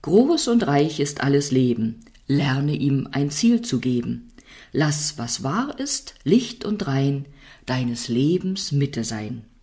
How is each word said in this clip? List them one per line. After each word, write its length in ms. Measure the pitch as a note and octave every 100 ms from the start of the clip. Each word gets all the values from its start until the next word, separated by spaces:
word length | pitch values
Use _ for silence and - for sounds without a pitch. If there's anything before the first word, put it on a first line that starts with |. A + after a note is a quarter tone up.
„Groß 460 | - F#3+ C#4 E4 -
und 180 | A#3 F#3+
reich 320 | C#3+ D3+ D3
ist 220 | C#3+ -
alles 300 | C3+ C#3 C#3+
Leben, 480 | C3 B2+ A#2 A2+ A2+ - _ -
lerne 480 | C#3 C#3 C3+ C#3+
ihm 340 | C#3+ C#3 C#3 -
ein 180 | C#3 C#3+
Ziel 320 | C#3+ A#3 A#3
zu 160 | A#3 B2
geben. 540 | B2+ B2 A#2+ A#2+ - - - - -
Lass, 440 | - D3+ D3 - -
was 260 | A#2 -
wahr 360 | C3 F#3+ C#4 -
ist, 360 | C#4+ - - -
licht 400 | C#3 A3 B3+ -
und 220 | - G#3 -
rein, 380 | C3+ C#3 C#3 C#3 - - - -
deines 420 | B2+ A#2+ A#2 -
Lebens 640 | A#2+ D3 F3+ F#3 F#3+ -
Mitte 320 | C#3+ C#3 -
sein.“ 400 | A2 A2 G#2+ A#2+ G#2+ _